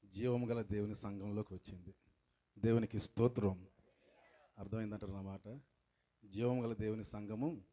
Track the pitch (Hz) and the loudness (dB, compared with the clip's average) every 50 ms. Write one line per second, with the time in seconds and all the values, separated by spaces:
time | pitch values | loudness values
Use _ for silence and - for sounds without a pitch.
0 | - 98 95 95 113 127 123 120 123 113 117 117 110 98 107 104 104 104 107 98 | -20 -12 -8 -2 2 2 4 4 4 2 2 0 0 0 0 0 0 0 -2 -4
1 | - 104 101 101 95 104 101 107 104 - 95 90 _ - 95 90 90 87 - _ | -6 -6 -6 -4 -4 -2 -2 -2 -2 -4 -8 -12 _ -12 -14 -12 -14 -16 -18 _
2 | _ _ _ _ _ _ _ _ _ _ _ - 101 113 113 117 113 104 - 107 | _ _ _ _ _ _ _ _ _ _ _ 2 4 6 6 6 4 2 0 -2
3 | - - - - 117 120 120 - 104 101 92 90 92 - - _ - - _ _ | -2 -2 2 4 4 6 6 4 2 2 2 2 -6 -18 -20 _ -20 -20 _ _
4 | _ - - - - - - - - - _ - 98 98 104 110 110 107 104 101 | _ -20 -20 -20 -20 -20 -20 -20 -20 -20 _ -12 -8 -4 -4 -2 -2 -2 -4 -6
5 | 107 98 98 98 98 98 95 95 - 104 117 143 139 _ _ _ _ _ _ _ | -6 -6 -6 -6 -6 -6 -8 -8 -10 -12 -14 -14 -14 _ _ _ _ _ _ _
6 | _ _ _ _ - 104 95 101 117 123 123 127 120 113 117 104 107 107 110 110 | _ _ _ _ -20 -10 -4 0 2 2 4 2 0 0 -2 0 0 0 0 -2
7 | 107 - - 104 104 101 110 110 131 156 170 104 - _ | -4 -6 -8 -8 -6 -4 -4 -2 -2 -2 -2 -4 -12 _